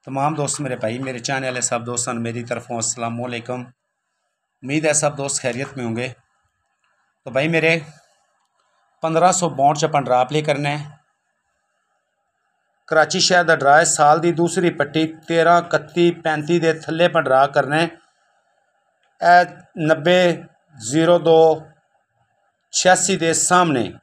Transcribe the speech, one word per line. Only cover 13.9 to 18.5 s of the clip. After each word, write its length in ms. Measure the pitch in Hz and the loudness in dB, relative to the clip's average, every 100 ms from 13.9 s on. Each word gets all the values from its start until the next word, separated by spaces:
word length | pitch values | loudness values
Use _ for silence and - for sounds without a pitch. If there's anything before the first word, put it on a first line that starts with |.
| - 147 160 | 2 4 4
दी 120 | 170 | 2
दूसरी 360 | 156 170 185 175 | 0 -2 0 -2
पट्टी, 320 | 170 143 160 160 - - | -2 -4 -2 -4 -6 -4
तेरह 300 | 165 165 175 | 0 4 4
इकत्ती 520 | 170 151 151 175 175 170 | 2 -4 -4 0 0 0
पैंती 380 | 160 151 147 170 | -4 -4 -2 0
दे 140 | 165 156 | 0 -2
थल्ले 240 | - 165 | -6 0
अपन 180 | 175 160 | 0 0
ड्रा 220 | 139 131 143 | 2 2 2
करना 260 | 143 131 156 | 0 0 -2
है। 100 | 170 - _ _ _ _ _ | -2 -6 _ _ _ _ _